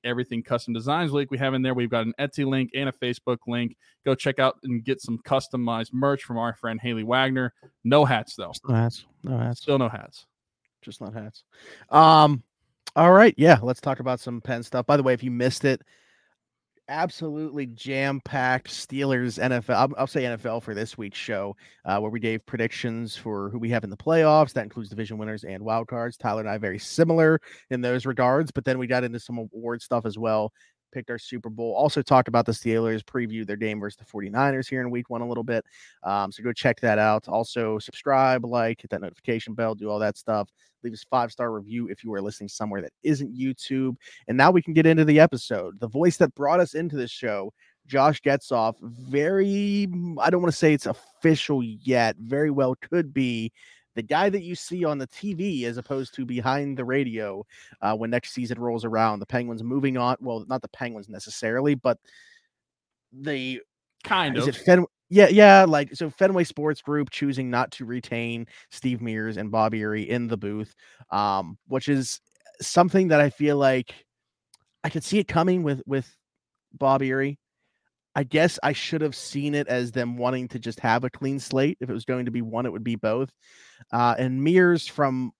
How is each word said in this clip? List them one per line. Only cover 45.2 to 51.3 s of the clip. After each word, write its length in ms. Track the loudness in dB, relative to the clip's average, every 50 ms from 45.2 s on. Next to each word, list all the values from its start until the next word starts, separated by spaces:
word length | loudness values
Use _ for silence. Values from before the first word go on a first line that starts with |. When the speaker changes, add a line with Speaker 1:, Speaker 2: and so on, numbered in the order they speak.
| 8 6 6 -2 -6 -6 -6 -6 -6 -8 -8 -10
Speaker 2:
The 100 | -10 -6
voice 260 | -4 2 2 2 4 4
that 160 | 2 0 2
brought 280 | -2 0 2 2 2
us 120 | 2 2 -2
into 220 | -6 -6 -6 -4
this 160 | -6 -6 -6
show, 420 | -8 -8 -6 -4 -4 -4 -6 -10 -14 _ _ _ _ _ _
Josh 360 | _ 2 4 4 4 4 2
Getzoff, 540 | 0 0 0 0 0 -2 0 0 0 0 -2 -4
very, 1040 | -12 -18 -18 -16 -12 -4 -2 0 0 2 2 2 2 2 0 0 0 0 0 0 -2 -2 -4 -6 -6 -6 -4 0
I 120 | 0 2
don't 100 | 2 2
wanna 120 | 2 0 0
say 200 | 2 2 2 2
it's 140 | 2 0 -6
official 760 | -8 -8 -12 _ _ _ 2 2